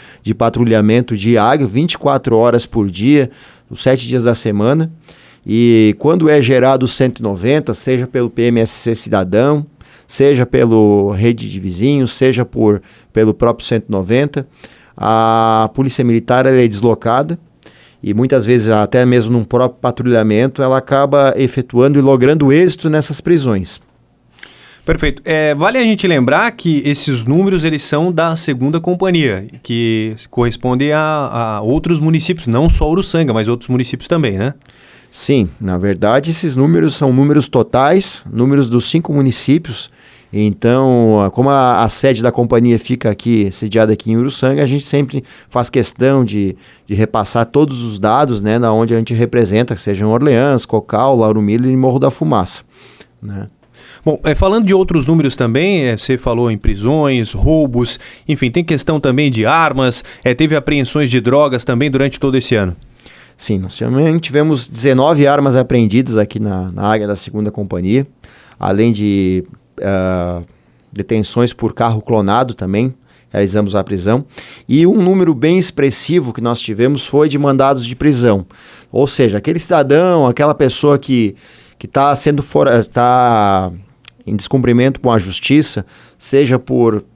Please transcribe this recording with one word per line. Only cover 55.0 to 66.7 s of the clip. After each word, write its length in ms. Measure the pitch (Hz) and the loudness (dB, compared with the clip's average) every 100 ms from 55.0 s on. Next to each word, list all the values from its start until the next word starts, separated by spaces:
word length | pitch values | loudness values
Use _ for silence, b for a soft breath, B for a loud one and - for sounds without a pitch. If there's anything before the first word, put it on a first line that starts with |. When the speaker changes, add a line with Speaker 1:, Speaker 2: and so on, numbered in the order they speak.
| 131 | 2
Speaker 2:
números 280 | 165 139 | 2 0
também, 520 | - 120 127 185 190 127 | -2 -2 0 0 0 -2
é, 100 | 110 | -2
você 220 | - 123 | -2 -2
falou 320 | 127 117 120 | -2 0 -2
em 80 | 107 | 0
prisões, 720 | - 101 110 156 147 127 107 | -2 -2 0 0 0 0 -2
roubos, 680 | 104 143 160 143 120 120 - B B B | 0 2 2 2 0 -2 -6 B B B
enfim, 220 | 143 127 | -2 -2
tem 120 | 170 | -2
questão 380 | 165 147 - 156 | -2 -2 0 0
também 300 | 143 127 147 | 0 2 0
de 160 | 117 107 | 0 0
armas, 580 | 160 160 131 127 120 - B | 2 0 0 0 -2 -8 B
é, 120 | - | -2
teve 200 | 123 156 | 0 0
apreensões 560 | 151 135 147 127 151 135 | 0 -2 -2 -2 -2 0
de 100 | 123 | 0
drogas 440 | 113 139 147 123 | 2 2 2 0
também 260 | - 120 147 | -2 -2 0
durante 300 | 131 139 - | 0 -2 -2
todo 160 | 139 131 | -2 -2
esse 180 | - | 0
ano. 220 | 113 95 85 - B B B B B | 0 -2 -6 -16 B B B B B
Speaker 1:
Sim, 220 | - 101 | -6 -4
nós 180 | 92 - | -6 -6
também 420 | 117 131 156 165 | -2 0 2 0
tivemos 480 | 160 143 156 139 - | 0 0 0 -2 -6
dezenove 600 | 113 135 131 143 151 139 | -2 0 2 4 4 4
armas 300 | 143 139 127 | 2 2 2
apreendidas 600 | 123 127 110 110 123 110 | 2 2 2 2 0 0
aqui 240 | 101 107 | -2 -4
na, 300 | 107 92 92 | -6 -4 -6